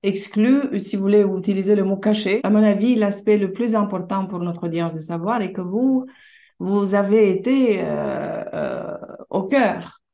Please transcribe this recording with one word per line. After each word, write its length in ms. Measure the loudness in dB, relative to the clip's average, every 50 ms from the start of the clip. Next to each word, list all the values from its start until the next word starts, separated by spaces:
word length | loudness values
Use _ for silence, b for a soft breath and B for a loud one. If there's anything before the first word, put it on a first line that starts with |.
exclus, 760 | 0 -2 -2 -2 -6 -4 0 2 4 4 4 2 2 -2 -4 -4
si 160 | -4 -4 -4
vous 60 | -2
voulez 200 | 0 4 4 4
utiliser 520 | 4 4 0 -2 -2 -2 -2 0 2 2 2
le 80 | 2
mot 140 | 2 0 -2
caché. 440 | 0 0 0 0 0 0 0 -2 0 2
À 60 | 2
mon 120 | 4 4
avis, 320 | 6 4 4 2 2 2 2
l'aspect 440 | 2 2 0 0 -2 2 2 2 4
le 140 | 2 -2
plus 220 | -2 -2 -2 0 2
important 520 | 0 0 0 -2 -6 -4 -4 -4 -4 -4
pour 120 | -4 -6 -6
notre 260 | -4 -4 -4 -4 -6
audience 280 | -4 -2 -2 -4 -4
de 80 | -4 -8
savoir 400 | -8 -8 -8 -6 -2 -2 -2 -2
est 120 | -2 -4
que 100 | -6 -8
vous, 420 | -6 -4 -2 0 2 2 2 0 -2 -4 B B B B B B B B B _
vous 360 | -4 0 0 0 0 2 0
avez 360 | 0 2 2 4 4 4 4
été, 520 | 2 0 0 0 2 4 4 2 2 0
euh, 640 | -2 -4 -4 -4 -4 -4 -4 -4 -6 -6 -6 -8 -8 -8
euh, 460 | -6 -6 -4 -4 -4 -6 -8 -10 -10 -12 -14 -16 -16 -18 -14 _
au 140 | -4 -4 -2
cœur 580 | 2 2 2 2 2 0 -4 -10 -14 -18 _ _ _